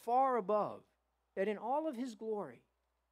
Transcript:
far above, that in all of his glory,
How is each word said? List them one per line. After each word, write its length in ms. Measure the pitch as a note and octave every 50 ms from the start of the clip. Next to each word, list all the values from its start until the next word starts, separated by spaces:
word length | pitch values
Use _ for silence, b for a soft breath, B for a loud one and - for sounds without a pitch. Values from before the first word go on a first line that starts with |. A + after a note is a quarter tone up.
| -
far 320 | A#3 A#3+ B3+ C4+ C4+ B3+ A#3
above, 460 | G3 F3+ G#3+ G#3 G3 C3+ G#2 G#2 - _ _ _ _ _ _ _ _ _ -
that 140 | F#3+ F#3+ G#3
in 80 | G#3 G3+
all 320 | G3+ A3+ C4 D4 D#4+ D#4+
of 80 | C4+ A3
his 180 | C4 C4 A3
glory, 460 | G3 A3 A3 G#3+ G#3 F#3 C#3 A#2 - _ _ _ _ _ _ _ _ _ _